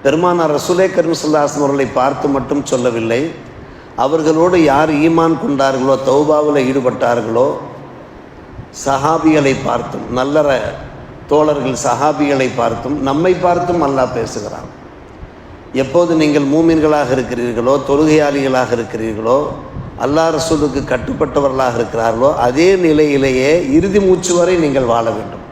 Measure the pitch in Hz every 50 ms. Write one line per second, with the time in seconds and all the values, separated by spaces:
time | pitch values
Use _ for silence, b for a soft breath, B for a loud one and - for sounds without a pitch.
0 | - 139 143 160 175 180 175 175 165 156 147 143 - - 180 175 190 185 185 180
1 | 165 160 165 147 - 151 151 156 147 139 143 143 147 139 139 139 139 117 - 135
2 | 127 135 139 - - 147 139 139 123 - 151 143 135 - - 127 120 127 113 117
3 | 113 113 117 123 151 165 - - - - - - B B B B B B B -
4 | 123 139 151 165 156 156 160 156 170 180 180 180 160 147 135 143 156 160 156 143
5 | 151 165 165 165 165 165 165 139 - - 143 135 139 135 131 131 127 135 135 131
6 | 135 131 131 143 151 151 151 151 151 147 147 143 131 127 131 139 123 127 113 -
7 | 131 120 120 120 110 110 113 117 131 143 - - - - - - - - - -
8 | - - - - - - - - - - - - - - - - - 139 135 135
9 | 139 151 165 160 156 160 156 151 143 135 135 113 - - 117 120 117 - - 98
10 | - 110 120 123 131 139 147 156 147 143 135 120 107 107 95 - - - - -
11 | - - - - - - 147 151 151 156 147 143 127 131 131 117 - 135 120 117
12 | 139 151 147 139 147 143 139 135 131 123 113 120 117 117 113 107 - 127 147 151
13 | 135 135 139 151 170 185 180 165 156 180 175 170 - 180 175 170 151 139 139 131
14 | 127 117 - 120 113 110 - 117 104 107 - 78 76 - - - - - - -
15 | - - - - - - - - - - - - - - - 131 131 127 - 170
16 | 175 165 165 160 156 151 143 147 143 135 147 160 165 165 165 160 151 151 151 147
17 | 143 123 131 131 123 110 123 120 120 120 117 113 117 127 139 143 131 - 139 143
18 | 156 156 151 156 151 143 139 139 135 135 127 127 127 110 123 117 113 107 - 113
19 | 110 113 110 104 110 113 123 139 147 135 - - - - - - - - - -
20 | 117 127 143 156 165 165 160 147 - - 160 151 147 147 127 139 131 - 127 123
21 | - - 131 - 156 139 127 147 139 135 131 131 131 127 117 117 117 107 - 113
22 | 113 113 110 113 127 143 - - 120 123 123 143 165 185 196 185 180 165 151 151
23 | 156 151 143 139 135 135 127 127 131 139 156 180 165 135 135 160 170 202 190 208
24 | 196 185 185 175 - 165 175 175 170 175 185 175 160 147 135 135 131 117 117 117
25 | 117 113 107 104 107 101 - 90 - -